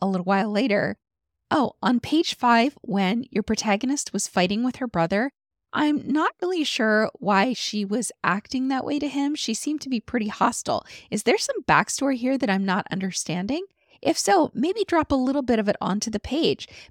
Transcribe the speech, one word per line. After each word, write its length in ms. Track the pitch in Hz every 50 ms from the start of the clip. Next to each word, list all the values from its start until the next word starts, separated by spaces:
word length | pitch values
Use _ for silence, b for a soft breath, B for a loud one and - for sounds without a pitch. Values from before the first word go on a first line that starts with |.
a 60 | -
little 180 | 196 196 185 175
while 260 | 180 196 196 - 214
later, 460 | 208 196 240 262 202 208 - - 202 - _ _ _ _ _ _ _ _ _ - -
Oh, 200 | 311 262 - - _ -
on 180 | - 247 240
page 340 | - - - 311 339 - -
five, 440 | - - 247 233 233 233 285 - -
when 460 | - - 180 196 196 185 196 233 - -
your 120 | - 190 208
protagonist 720 | - 220 - - 226 202 208 - 254 277 285 - - -
was 120 | - -
fighting 380 | - - - 180 180 202 208 240
with 120 | 254 240
her 100 | - 269
brother, 460 | 240 - 175 165 170 196 202 233 277 - _ _ _ _ _ _ _ -
I'm 340 | - 302 302 302 294 -
not 280 | - 262 302 320 403 494 _
really 240 | - 359 370 349 302
sure 460 | - - - 240 220 214 214 220 - -
why 380 | - 160 185 208 190 196 262 240
she 320 | - - - - 214 208
was 280 | 190 202 247 220 - - _ -
acting 460 | - 175 202 - - - 262 262 262
that 160 | 269 262 -
way 140 | - 285 294
to 100 | 277 294
him. 260 | 254 277 277 285 302
She 200 | 294 - - 220
seemed 260 | - - 294 302 294 -
to 60 | 269
be 120 | 262 226
pretty 280 | - - - 240 220 208
hostile. 560 | - - - - 233 - - - 127 - B B B B B B
Is 120 | - 214 -
there 160 | - 254 453
some 240 | - - 554 440 277
backstory 520 | - 151 143 190 - - - 277 277 269
here 200 | 240 233 254 269 262
that 120 | 269 220
I'm 140 | 190 190 196
not 220 | 190 185 185 - -
understanding? 760 | - 190 190 190 175 - - - 156 180 180 202 262 330 381 b b b b b b b
If 180 | - - 320 -
so, 320 | - - 403 381 302 - -
maybe 320 | - 240 330 381 440 392
drop 280 | - - 330 302 - 285
a 40 |
little 260 | 269 254 254 269 294 269
bit 180 | 233 247 214
of 80 | 214 202
it 80 | - -
onto 300 | - - 190 208 - -
the 80 | 220 208
page, 480 | - - - 302 320 180 135 - - B B B B B